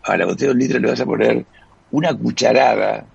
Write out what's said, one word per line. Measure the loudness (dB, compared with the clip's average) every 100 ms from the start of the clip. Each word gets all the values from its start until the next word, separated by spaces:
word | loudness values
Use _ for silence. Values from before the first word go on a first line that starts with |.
a | -2 -2
la | -2
botella | 0 0
de |
un | 2
litro | 0 0
le | 0
vas | -2
a | -4
poner | 0 2 0 -6 -20 _ _ _
una | -4 -2 -2
cucharada | -4 0 2 4 4 2 -2 -6 -10